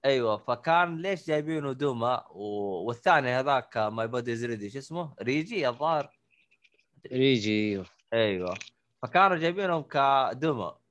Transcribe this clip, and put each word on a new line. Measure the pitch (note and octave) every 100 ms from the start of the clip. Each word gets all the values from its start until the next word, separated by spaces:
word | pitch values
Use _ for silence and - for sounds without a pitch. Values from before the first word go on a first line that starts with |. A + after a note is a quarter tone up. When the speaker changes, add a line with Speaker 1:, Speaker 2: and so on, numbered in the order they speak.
| C#3
Speaker 1:
أيوة، | C3+ A2+ G#2
فكان | - A#2+ E3 E3 F3 E3
ليش | F#3 F#3 -
جايبينه | D3+ D#3 D#3+ C#3+
دوما | C3 C#3+ A#2+ A#2 B2 -
و-، | F2 G#2 G#2 G2+ F#2 G2+
والثاني | A#2 - D#3+ C3
هذاك | B2+ C3+ C3+ - A#2
ماي | G#2+ A2 A2+
بودي | B2 A#2+
از | A#2 A#2+
ريدي، | A2+ G#2
شو | C3
اسمه؟ | C3 E3 D#3+ B2+
ريجي | A2+ C#3+ E3+ A3+ C3+
الظاهر. | A#2+ D3+ D#3 - _ _ _ _ _ _ _ _ _ -
Speaker 2:
ريجي، | B2+ C3+ B2+ G#2 G#2+ G#2+
أيوة. | G2+ F2+ _ _
Speaker 1:
أيوة. | A#2 A2 F#2 F2+ F#2 - _ _ _
فكانوا | B2 F3 F#3+ F3
جايبينهم | E3 F3+ F#3+ E3+
كدوما. | C#3 D3 C#3 C#3 B2 B2 D#3+ B2+ F2 - _